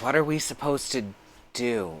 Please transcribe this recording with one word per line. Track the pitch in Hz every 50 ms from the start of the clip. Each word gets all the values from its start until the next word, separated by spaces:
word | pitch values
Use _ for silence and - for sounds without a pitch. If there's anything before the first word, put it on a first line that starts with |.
What | - 123 139
are | 156 156
we | 147 156 156
supposed | - - 143 - - 147 143 135 - - -
to | 131 107 101 98 - - - - - - - _
do? | - 123 120 117 110 95 85 80 -